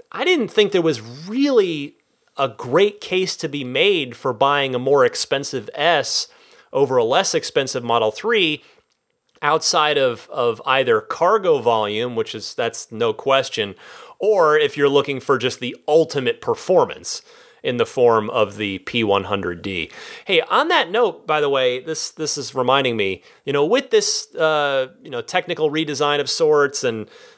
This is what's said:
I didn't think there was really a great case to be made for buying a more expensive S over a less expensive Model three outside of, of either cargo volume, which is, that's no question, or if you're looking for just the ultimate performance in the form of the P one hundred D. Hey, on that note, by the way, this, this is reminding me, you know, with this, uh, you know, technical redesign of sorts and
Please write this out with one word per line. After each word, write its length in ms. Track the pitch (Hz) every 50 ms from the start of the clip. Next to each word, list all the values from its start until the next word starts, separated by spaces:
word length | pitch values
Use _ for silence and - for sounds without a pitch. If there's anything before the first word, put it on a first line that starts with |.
| - _
I 140 | - 185 277
didn't 240 | 359 370 302 220 -
think 220 | - 214 208 190
there 100 | 190 180
was 200 | 170 165 143 113
really 960 | 107 113 123 143 165 190 220 262 285 285 262 226 196 175 160 147 143 143 - _ _ _ _ _ _ _ _ -
a 120 | 139 131
great 520 | - - - 123 131 175 202 208 202 -
case 340 | - - 185 185 185 170 - -
to 100 | - 151
be 160 | 139 147 131
made 520 | 123 127 135 175 202 196 165 139 123 -
for 180 | - - 135 123
buying 420 | 107 139 139 143 143 139 131 127
a 40 | 123
more 260 | 127 135 143 139 123
expensive 640 | 120 - - - - 139 139 143 - - 123 104 107 -
S 540 | 143 147 175 170 143 123 - - - - - _ _ _ _ - - _ _
over 260 | - 135 143 123 131 123
a 60 | 113
less 300 | 110 165 180 190 - -
expensive 500 | 156 - - - 147 135 123 - 127 120
Model 280 | 117 117 117 110 107
three 520 | - - - 220 233 214 180 156 151 143 - _ _ _ _ _ _ _ _ _ _ _ _ _ _ _
outside 560 | - 143 156 156 - - - 165 151 151 147 143
of, 300 | 135 127 117 110 - -
of 300 | - 139 120 120 110 107 -
either 360 | 135 131 135 131 123 113 107
cargo 580 | - - - - 170 - 220 220 190 175 151 135
volume, 560 | 113 120 117 110 107 104 104 107 120 123 120
which 200 | 113 110 - -
is, 180 | 110 - - -
that's 380 | - 117 117 - - - -
no 220 | 117 107 117 113 107
question, 640 | - - 135 135 135 123 - - 117 104 101 92 - - - - - - - - _
or 380 | 180 214 214 185 165 151 151 156
if 180 | 151 135 -
you're 140 | 147 143 139
looking 300 | 139 143 131 143 139 127
for 180 | - - 139 120
just 220 | 113 - - -
the 160 | 123 123 - - _ -
ultimate 540 | 151 165 156 151 - 143 127 117 117 -
performance 800 | - 123 110 - - - 185 165 135 90 - - - - - - - - - - - - _ _
in 160 | - 135 123 120
the 80 | 113
form 440 | - - 135 123 117 113 110 107 110
of 280 | - 120 107 98 101 104
the 200 | 107 101 95 92
P 240 | - - - 120 110
one 200 | 101 98 98 92
hundred 400 | 90 101 98 87 90 87 85 80
D. 260 | 95 95 87 78 - - - - - - - -
Hey, 140 | - 190 160
on 260 | - - 185 233 302 330
that 240 | 359 302 202 165
note, 340 | 190 233 247 190 - - -
by 160 | - 151 151
the 80 | 147 139
way, 300 | 139 131 131 127 123 127
this, 320 | 127 160 160 - - -
this 260 | - - 156 143 - 147
is 160 | 123 - -
reminding 420 | 131 123 123 131 139 135 127 117
me, 280 | 104 101 95 95 - - - - _ _
you 80 | 143
know, 140 | 139 143 147
with 240 | 165 233 277 269 -
this, 440 | - 214 202 - - - - - -
uh, 540 | - 160 156 156 151 147 139 139 135 131 127 - _
you 80 | - -
know, 120 | 127 120
technical 500 | 113 - - 143 - - 170 - 156 151
redesign 480 | 143 156 165 151 147 127 147 147 147 143
of 100 | 147 -
sorts 540 | - - 165 151 151 147 143 139 - - 135
and 260 | 123 113 110 104 - - - - - -